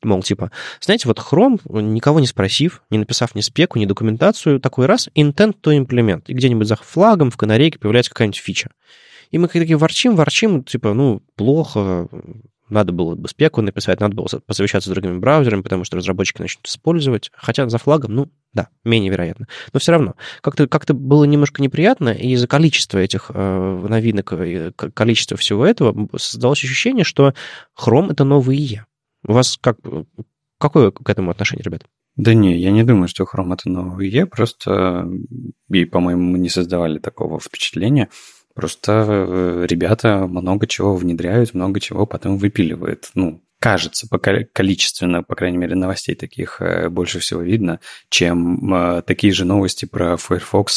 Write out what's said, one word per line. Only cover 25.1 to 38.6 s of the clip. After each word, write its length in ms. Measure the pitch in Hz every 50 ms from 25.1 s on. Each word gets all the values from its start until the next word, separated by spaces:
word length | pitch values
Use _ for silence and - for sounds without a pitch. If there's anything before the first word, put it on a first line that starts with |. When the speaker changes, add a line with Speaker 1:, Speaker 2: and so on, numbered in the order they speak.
| 113 - - - - -
Speaker 1:
всего 260 | - - 101 101 135
этого 440 | 196 240 - 139 107 - 104 104 - - -
создалось 440 | - - - 117 123 123 147 -
ощущение, 420 | - 131 131 - - 247 269 233 170
что 280 | - - - 139 139 131 - - - - - - _ _ -
Chrome — 300 | - 123 113 143 190 -
это 120 | 131 - 139
новый 340 | 139 143 143 123 127 135 143
И 20 |
Е. 240 | 151 127 107 104 107 _ _ _ _ _ _ _ -
У 60 | -
вас 240 | 107 123 123 - - -
как, 200 | - 127 113 _ - - - - - _ _ - - _ _ _ _ _ _ -
какое 320 | - 143 - 160 117 98
к 180 | - - - -
этому 220 | 98 - 95 85
отношение, 340 | 90 - 98 - - - -
ребят? 220 | 95 90 - _ _ _ _ _ _ -
Speaker 2:
Да 200 | - 104 117 113
не, 240 | 110 101 92 87 85
я 120 | 90 95
не 140 | 101 110 113
думаю, 240 | 127 120 95 87 -
что 160 | - - 92
Chrome — 300 | - - 95 90 90 90
это 160 | - - 90
новый 380 | 92 90 90 90 90 95 98 95
И 20 |
Е, 160 | 107 143 196
просто, 800 | 175 - 110 113 - - - - 104 98 98 92 92 87 90 87 87 92 - - - 120 - - 82 - _ _ -
и, 160 | 101 92 85
по-моему, 340 | 85 - 90 90 87 90 90
мы 160 | 90 90 90 90
не 120 | 90 85
создавали 480 | - 92 90 85 92 87 85 80 78 76
такого 420 | - - - - 80 80 80 78
впечатления. 680 | - - - - - - - 82 95 120 147 139 101 - - - - - - _ _ _ -
Просто, 520 | -